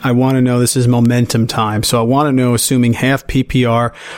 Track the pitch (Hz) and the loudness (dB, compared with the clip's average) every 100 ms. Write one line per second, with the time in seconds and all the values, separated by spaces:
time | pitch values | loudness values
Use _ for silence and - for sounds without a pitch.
0 | 135 123 131 131 127 123 123 131 120 120 | 0 0 2 2 0 0 0 0 2 2
1 | 117 120 117 120 113 - 110 107 110 120 | 2 2 0 0 -2 -2 -2 -2 -2 -2
2 | 117 135 151 131 123 120 - 131 120 113 | 0 0 2 0 0 0 0 0 0 0
3 | 127 139 - 135 127 131 120 117 117 - | 0 -2 -2 -4 -2 0 0 0 -2 -6
4 | - | -16